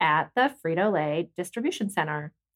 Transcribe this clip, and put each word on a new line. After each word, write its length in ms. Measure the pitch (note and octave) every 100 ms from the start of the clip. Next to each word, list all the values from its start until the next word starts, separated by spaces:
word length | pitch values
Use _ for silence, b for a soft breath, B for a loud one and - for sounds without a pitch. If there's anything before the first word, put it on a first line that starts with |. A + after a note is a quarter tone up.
at 300 | D#3+ D#3 D#3
the 180 | - C4+ -
Frito-Lay 680 | E3 E3 G#3 F3+ D3+ D#3 D#3 -
distribution 520 | F3 A#3 D4 - G3
center. 420 | - D3+ D3+ D3+ - _